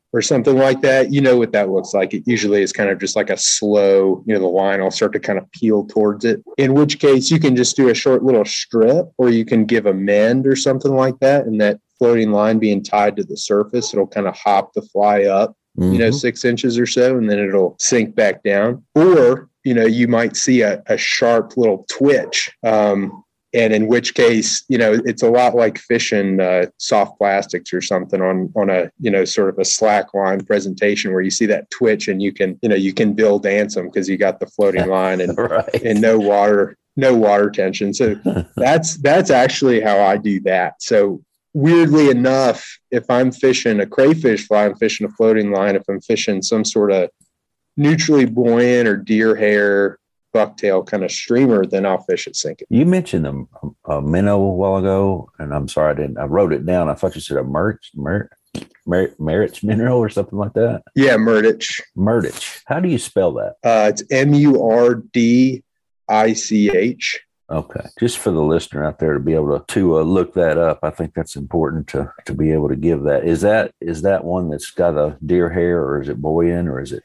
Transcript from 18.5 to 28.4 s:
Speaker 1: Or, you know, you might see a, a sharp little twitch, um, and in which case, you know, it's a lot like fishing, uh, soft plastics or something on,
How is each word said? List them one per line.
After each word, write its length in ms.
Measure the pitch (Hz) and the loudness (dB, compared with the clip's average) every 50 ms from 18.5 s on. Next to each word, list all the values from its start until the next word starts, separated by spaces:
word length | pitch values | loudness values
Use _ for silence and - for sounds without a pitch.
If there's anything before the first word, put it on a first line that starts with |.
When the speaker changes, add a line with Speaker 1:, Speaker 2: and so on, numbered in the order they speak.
| 101 101 104 120 127 - - _ - | 0 0 0 -2 -2 -6 -8 _ 0
Speaker 1:
Or, 540 | 151 165 185 180 156 127 120 135 156 - _ _ _ - | 4 4 6 6 6 6 4 4 0 -4 _ _ _ -4
you 120 | 135 123 | -2 0
know, 100 | 117 113 | 2 2
you 220 | 110 110 120 120 117 | 2 2 2 0 2
might 280 | 117 113 117 107 - | 2 0 0 -2 -4
see 260 | - - 139 127 123 | -4 0 2 2 2
a, 200 | 110 104 98 - - - | 2 2 -2 -4 -4 -4
a 100 | 110 92 | -2 -2
sharp 580 | - - - - 127 117 117 113 110 113 - 127 | -2 -2 -2 0 2 2 2 2 0 -2 -2 0
little 280 | 120 110 98 90 - - | 2 2 0 0 -4 -10
twitch, 600 | - - 135 143 139 127 - - - - - - - _ - | -4 0 2 2 2 2 0 -4 -6 -6 -6 -8 -8 _ -2
um, 580 | 113 110 107 104 104 101 101 98 101 - - - _ _ _ _ _ | 0 2 2 2 2 0 0 -4 -6 -8 -12 -20 _ _ _ _ _
and 220 | - 120 113 110 110 | -2 0 0 2 2
in 140 | 107 110 107 | 0 2 2
which 260 | 120 120 120 - - | 0 0 0 -2 -2
case, 500 | - 123 117 117 110 104 - - - - - | 2 2 2 4 2 0 -2 -4 -6 -4 -2
you 80 | 131 117 | 0 2
know, 160 | 117 107 107 117 - | 2 2 2 0 0
it's 180 | 120 117 - 127 | -4 -4 0 0
a 60 | 113 | 2
lot 260 | 117 123 123 120 120 | 4 4 4 4 2
like 240 | 120 113 110 - - | 2 2 0 0 -4
fishing, 600 | - - 120 117 - - 113 104 98 98 95 95 | -4 -2 -2 -2 -2 -2 -2 -2 0 0 0 0
uh, 280 | 92 90 92 90 90 90 _ - | 0 0 0 0 0 -2 _ -8
soft 400 | - - - 104 101 - - - | -6 0 0 0 0 0 -2 -2
plastics 560 | 101 101 98 98 98 - - 90 - - - | 0 0 0 0 -2 -4 -6 -10 -8 -6 -6
or 80 | 90 | -6
something 400 | - - 98 92 90 - - 92 | -4 -2 -4 -4 -4 -4 -4 -2
on, 320 | 92 92 92 92 | 0 0 -2 -2